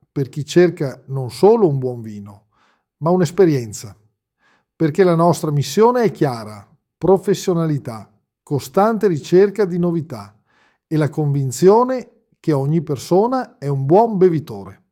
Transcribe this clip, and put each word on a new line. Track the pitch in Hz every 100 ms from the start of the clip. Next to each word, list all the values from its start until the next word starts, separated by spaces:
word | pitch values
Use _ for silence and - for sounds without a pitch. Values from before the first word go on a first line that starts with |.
| _
per | - 135
chi | 156 139
cerca | 175 175 170 143 131 -
non | 135 127
solo | - 190 233 185
un | 135
buon | 127 120
vino, | 110 104 101 101 _ _ _ _ _ _
ma | 156
un'esperienza, | 185 156 - 180 139 113 101 107 - _ _ _ _ _ _ _ _
perché | 160 151
la | 180 165
nostra | 170 160 156
missione | 147 135 196 226 247
è | 214
chiara, | - 147 117 107 107 - _ _ _
professionalità, | 165 190 196 185 - 170 160 143 120 110 - _ _ _
costante | _ 139 - 190 214 220 208
ricerca | 151 - 180 208 196
di | 190 175
novità | 175 170 - 113 101 _ _ _ _ _ _
e | 156
la | 143
convinzione | 151 147 143 135 120 180 220 254 254 226 _ _ _
che | -
ogni | 143 139 165
persona | 147 135 - 175 233 262 240 _
è | 139
un | 139 135
buon | 185 233 202
bevitore. | 185 160 147 104 95 95 _